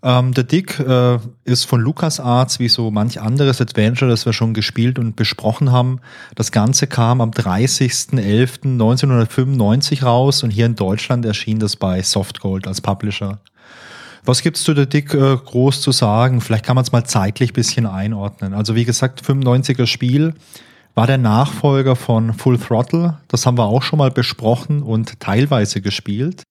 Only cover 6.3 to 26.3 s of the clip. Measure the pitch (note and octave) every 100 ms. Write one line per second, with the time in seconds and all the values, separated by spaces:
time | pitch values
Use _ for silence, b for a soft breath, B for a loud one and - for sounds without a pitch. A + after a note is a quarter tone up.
6.3 | - A2 A2 G#2+ C3+ C#3 - A#2 B2 A#2
7.3 | A2+ G#2 F#2 B2+ - B2+ - - C3+ G2+
8.3 | G#2+ B2+ - C#3 B2+ A2 B2+ C#3 B2 A2+
9.3 | - C3 C3+ G#2 B2 - C#3 B2+ A#2+ C3+
10.3 | C#3+ A#2+ G#2 A#2 A2 F#2+ G#2+ - B2 A#2
11.3 | G#2 - A2 G#2+ - F#2+ F#2 F#2 G2+ F#2+
12.3 | - G2+ F#2+ F#2+ F#2+ - G2 G#2+ G2 G2
13.3 | G#2 _ B B B B B B B -
14.3 | B2+ E3+ D#3 - D3 C3+ D3 C#3+ D3 C3+
15.3 | C3 - B2 C3 C3+ - B2 A2 G#2+ B2
16.3 | B2+ A2+ A2 - B2+ B2+ A#2+ - A2 F#2+
17.3 | - B2+ - A2+ - A2+ F#2+ G2+ A2 G2+
18.3 | - G2 G2 G#2 A2+ A#2+ A#2 C3 - -
19.3 | C3+ C3 B2 C3 B2+ B2 - B2 C#3 D#3+
20.3 | D#3 B B B B B - A#2+ C3+ A#2+
21.3 | G#2+ C#3+ - D3 C3+ C3+ B2+ - A2+ A2+
22.3 | A2 - A#2+ - A2 - E3 E3+ D#3 _
23.3 | A#2+ - B2 G#2+ A#2 - D#3 C#3 C3 A#2+
24.3 | - A2 B2 - D3 C#3 A2 A2 - -
25.3 | G#2 C#3+ C3+ G2+ - G2 - - G#2 C#3+